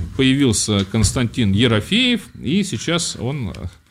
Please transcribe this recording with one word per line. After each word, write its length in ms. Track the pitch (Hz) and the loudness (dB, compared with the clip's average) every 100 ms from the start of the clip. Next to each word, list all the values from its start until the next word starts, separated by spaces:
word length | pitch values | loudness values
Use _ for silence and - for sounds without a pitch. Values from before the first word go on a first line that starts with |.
| 85 - | -4 0
появился 680 | 131 135 139 104 - 104 95 | 2 4 2 2 0 0 0
Константин 600 | 113 104 135 120 - 107 | 2 0 0 -2 0 2
Ерофеев, 680 | 98 123 107 - 214 254 240 - - | 4 4 2 2 0 2 0 -4 -10
и 200 | - 180 | -2 0
сейчас 520 | 202 110 - 165 - - | 0 -4 -2 -2 -4 -6
он, 320 | 113 147 104 - 85 - _ | -6 -6 -6 -8 -12 -14 _